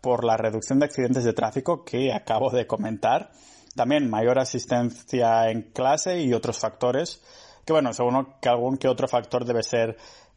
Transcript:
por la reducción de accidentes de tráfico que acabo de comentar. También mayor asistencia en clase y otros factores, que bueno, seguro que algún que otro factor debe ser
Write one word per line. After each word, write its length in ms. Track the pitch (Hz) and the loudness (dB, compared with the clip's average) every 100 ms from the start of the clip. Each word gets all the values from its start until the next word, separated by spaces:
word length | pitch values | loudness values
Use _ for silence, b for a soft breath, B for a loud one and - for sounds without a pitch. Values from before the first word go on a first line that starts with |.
por 240 | 127 117 | -2 0
la 120 | 117 113 | 2 2
reducción 420 | 110 110 - 135 | 0 -2 0 2
de 80 | 147 | 2
accidentes 380 | - 123 127 | 0 0 2
de 80 | 120 | 0
tráfico 520 | - - 139 - - | 0 -2 -2 -2 -4
que 280 | - 120 135 | -4 -2 -2
acabo 380 | 120 - 113 131 | -2 -2 0 0
de 160 | 123 110 | 0 -2
comentar. 640 | 131 107 104 110 139 - B B B B | -4 -4 -2 0 0 -2 B B B B
También 360 | - 123 147 127 | -2 0 2 0
mayor 280 | 110 117 131 | 0 2 2
asistencia 1120 | 127 123 - 123 120 - - 131 117 113 113 | 0 -4 -2 0 0 -6 -6 0 2 4 2
en 200 | 113 - | 0 -6
clase 480 | - 131 151 185 175 | -2 0 2 0 -2
y 120 | 135 | 0
otros 260 | 117 - 107 | 0 -2 -4
factores, 640 | 110 - 123 131 175 - B B B B | -6 -2 0 0 -2 -8 B B B B
que 80 | - | 0
bueno, 200 | 156 131 | 0 0
seguro 440 | 110 120 131 131 - | 0 0 0 -2 -4
que 80 | 127 | 0
algún 280 | 120 123 131 | 2 0 0
que 120 | 131 | 0
otro 180 | 123 135 | 0 0
factor 360 | 123 - 123 | -2 -2 -4
debe 180 | 123 117 | -2 -2
ser 340 | - 120 113 110 B B B | 0 0 0 -4 B B B